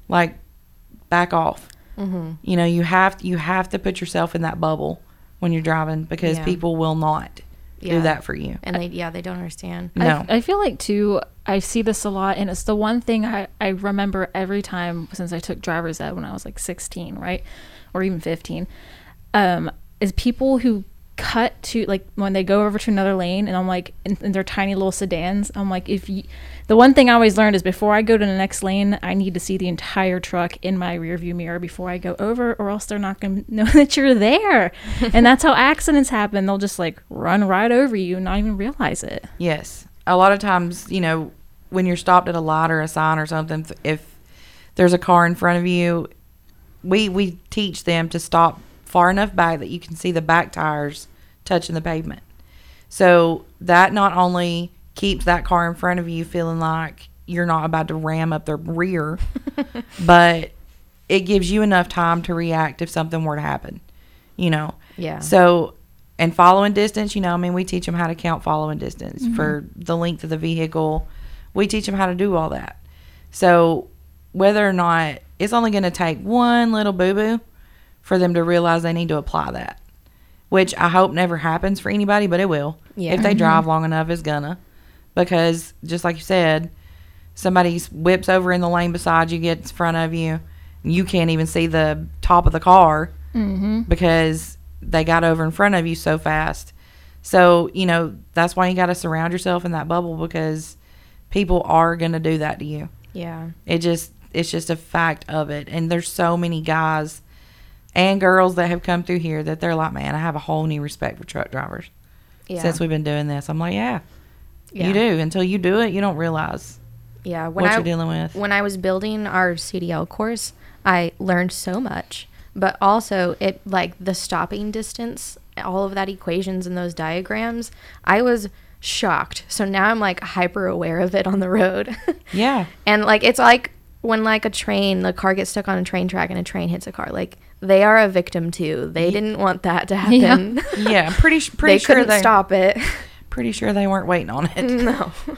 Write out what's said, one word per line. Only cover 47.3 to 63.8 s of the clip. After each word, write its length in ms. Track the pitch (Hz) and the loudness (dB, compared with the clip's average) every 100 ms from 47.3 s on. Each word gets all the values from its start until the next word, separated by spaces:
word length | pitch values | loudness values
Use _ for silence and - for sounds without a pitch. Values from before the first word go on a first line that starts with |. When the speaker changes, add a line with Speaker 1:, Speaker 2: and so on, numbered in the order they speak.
| 170 - | -4 -8
Speaker 1:
teach 340 | 220 196 - | -6 -4 -4
them 240 | - 170 165 | -2 0 0
to 100 | 170 | -6
stop 420 | - 170 170 - - - | 0 2 2 2 -16 -20
far 240 | - 180 180 | -2 4 4
enough 240 | 196 208 | 4 0
back 240 | 185 170 160 | 2 0 0
that 80 | 101 | -8
you 100 | 175 | -12
can 160 | - 160 | -12 -8
see 160 | 180 | -4
the 80 | 165 | -2
back 320 | 156 170 - | 2 2 2
tires 560 | 170 156 151 147 151 - - - _ - | -4 -2 -2 -4 -8 -18 -20 -20 _ -2
touching 280 | 175 - | -2 -2
the 60 | 165 | -6
pavement. 400 | 165 160 156 - - - - - - - - | -4 -6 -8 -14 -18 -20 -20 -20 -20 -20 -10
So 560 | - 180 175 165 165 - - | 4 8 8 6 0 -8 -8
that 320 | 180 175 190 | 4 6 6
not 200 | 214 196 180 | 6 2 4
only 540 | 180 175 175 170 175 - - | 2 2 -2 -4 -6 -12 -18
keeps 300 | - 196 190 | -4 -4 -2
that 200 | 175 175 | 0 0
car 220 | - 175 170 | 2 0 0
in 60 | |
front 260 | 170 180 180 | -2 -2 -2
of 80 | 170 | -4
you 160 | 165 | -6
feeling 340 | 165 175 165 165 | -6 -4 -4 -2
like 500 | 160 160 160 - - - - | -2 -4 -6 -12 -20 -20 -8
you're 200 | 170 175 | -4 0
not 180 | 160 | 0
about 240 | 160 160 160 | 0 -2 -2
to 60 | |
ram 380 | 160 156 160 165 | -4 -4 -2 -2
up 120 | 156 | -4
their 120 | - 147 | -4 -8
rear, 640 | 160 165 185 175 151 175 - 262 285 - | -6 -4 -2 -2 -4 -4 -6 -6 -8 -8
Speaker 2:
<laughs> 480 | 277 240 - - | -8 -8 -14 -2
Speaker 1:
but 460 | 170 175 170 165 160 - - - - _ - | 6 8 8 4 -4 -14 -20 -20 -20 _ 0
it 120 | 196 | 0
gives 300 | 180 196 175 | 2 0 2
you 120 | 214 | 0
enough 260 | 214 185 175 | 4 4 2
time 340 | 175 170 170 | 0 0 0
to 120 | 165 | -2
react 480 | 170 170 160 151 143 | -4 -2 0 -2 -4
if 80 | 165 | -6
something 340 | 165 160 165 | -4 -4 -2
were 120 | 156 147 | -4 -4
to 60 | |
happen, 380 | 147 139 - - | -4 -6 -8 -16